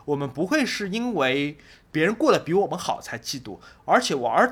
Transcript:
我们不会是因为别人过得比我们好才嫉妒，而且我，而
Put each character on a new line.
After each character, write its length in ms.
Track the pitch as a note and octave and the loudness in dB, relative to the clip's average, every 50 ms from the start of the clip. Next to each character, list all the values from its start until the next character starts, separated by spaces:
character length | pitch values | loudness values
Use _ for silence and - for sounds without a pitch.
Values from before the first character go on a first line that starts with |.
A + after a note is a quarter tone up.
| _ | _
我 100 | C#3+ D3 | -4 -4
们 140 | C#3 C#3+ B2+ | -4 -4 -6
不 180 | - G#3 G#3+ | -4 -4 -2
会 180 | F3+ D4 D#4 B3+ | 0 2 0 0
是 220 | - - - G#3 | 0 -2 -6 -6
因 280 | F#3 F#3+ A3+ A#3+ B3 G#3+ | -6 -4 -4 -4 -4 -2
为 420 | D#3 C3+ B2+ C3+ C#3+ C#3+ D3 C#3+ - - - - _ _ _ | 0 0 2 2 0 -2 -4 -6 -10 -20 -20 -20 _ _ _
别 140 | - D3+ D#3 | -2 0 0
人 100 | - E3+ | 0 2
过 160 | - D#4+ C#4 | 2 4 4
得 80 | F#3+ C#3+ | 4 4
比 140 | - D3+ E3+ | 2 0 0
我 120 | G3+ G3 | 0 0
们 120 | D3+ D#3+ F3+ | 0 -4 -6
好 220 | - - - - | -4 -4 -4 -6
才 180 | - - A#2+ A#2+ | -8 -12 -14 -12
嫉 240 | - - - C3 A#2+ | -10 -10 -10 -10 -12
妒， 160 | G#2+ F#2 - - - - _ _ | -14 -16 -16 -18 -20 -20 _ _
而 160 | - F#3 A#3+ | 2 4 4
且 160 | B3 - E3 | 4 2 -2
我， 140 | C3+ A#2+ A2+ | -2 0 2
而 200 | A#2 F3 A#3 B3 | 4 4 4 2